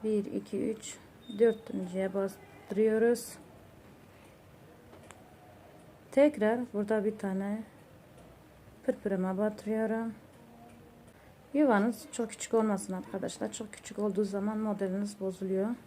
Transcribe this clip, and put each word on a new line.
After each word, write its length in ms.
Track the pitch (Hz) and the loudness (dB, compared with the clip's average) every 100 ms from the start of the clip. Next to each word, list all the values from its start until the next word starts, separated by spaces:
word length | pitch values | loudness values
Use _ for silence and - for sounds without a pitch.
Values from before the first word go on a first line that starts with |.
Bir, 200 | 214 214 | 2 0
iki, 460 | 196 202 202 208 - | 0 -4 -4 -4 -2
üç. 260 | 220 - - - - - 208 | -4 -10 -16 -18 -20 -14 4
Dördüncüye 760 | 226 214 - 196 185 180 190 | 4 4 -6 -6 -4 -2 -2
bastırıyoruz. 1160 | 196 196 196 - - - 202 220 220 233 240 - - - - - - - - - - - - - - - - - - - - - - - - - - - - - | 0 -2 -4 -20 -20 -6 2 4 6 4 4 -2 -14 -18 -20 -20 -20 -20 -20 -20 -20 -20 -20 -20 -20 -20 -20 -20 -20 -20 -20 -20 -20 -20 -20 -20 -20 -20 -20 0
Tekrar 480 | - 294 294 214 240 240 | 6 6 6 2 2 -2
burada 320 | 202 208 220 | -2 0 2
bir 140 | 208 214 | 2 -2
tane 440 | 196 190 196 214 226 - - - - - - - - - - - - | -2 -2 -2 -6 -8 -16 -20 -20 -20 -20 -20 -20 -20 -20 -20 -8 -4
pırpırıma 520 | - 208 196 185 190 | -2 -2 0 0 0
batırıyorum. 760 | 214 214 208 220 220 226 226 208 - - - - - - - - - - - - - | -2 -2 -4 -2 0 -2 -4 -8 -18 -20 -20 -20 -20 -20 -20 -20 -20 -20 -20 -20 -4
Yuvanız 520 | 277 294 208 214 226 - | 4 6 6 4 -2 -10
çok 180 | - 220 | -6 -6
küçük 240 | - - | -6 0
olmasın 380 | 233 220 196 202 | 2 2 0 -2
arkadaşlar. 600 | 185 - 190 - - 214 | -8 -6 -6 -6 -6 -8
Çok 200 | - 214 | -8 -12
küçük 260 | - - - | -14 -14 -4
olduğu 260 | 208 185 | -2 0
zaman 340 | 202 196 202 214 | -2 -2 -2 -2
modeliniz 600 | 214 202 196 190 202 - | -2 -2 -2 -2 -4 -4
bozuluyor. 480 | 190 185 190 190 208 240 | -6 -4 -2 0 0 -4